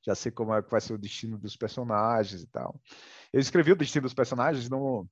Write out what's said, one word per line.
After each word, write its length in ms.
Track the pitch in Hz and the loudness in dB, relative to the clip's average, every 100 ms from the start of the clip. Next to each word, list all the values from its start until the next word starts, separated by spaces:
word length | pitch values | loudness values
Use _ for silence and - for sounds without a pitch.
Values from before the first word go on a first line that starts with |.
| - | -2
Já 80 | |
sei 200 | 98 123 | -2 -2
como 200 | - 110 | -4 0
é 80 | 110 | 0
que 80 | - | 2
vai 120 | 117 | 0
ser 120 | - | 0
o 40 | 110 | -8
destino 400 | 101 - 113 110 | -8 -8 -8 -8
dos 180 | 104 - | -10 -8
personagens 840 | 110 - 120 104 110 117 101 95 | -8 -6 -2 2 2 2 0 -4
e 60 | 85 | -10
tal. 300 | - - - _ - - - - | -8 -8 -10 _ -20 -20 -20 -2
Eu 80 | 131 | 0
escrevi 320 | 135 180 156 | 4 4 6
o 40 | 190 | 6
destino 280 | 147 151 | 6 0
dos 100 | 131 | -2
personagens 560 | 123 127 127 131 147 123 | 0 0 2 0 0 -2
no 380 | 135 139 120 92 | -4 -2 -4 -8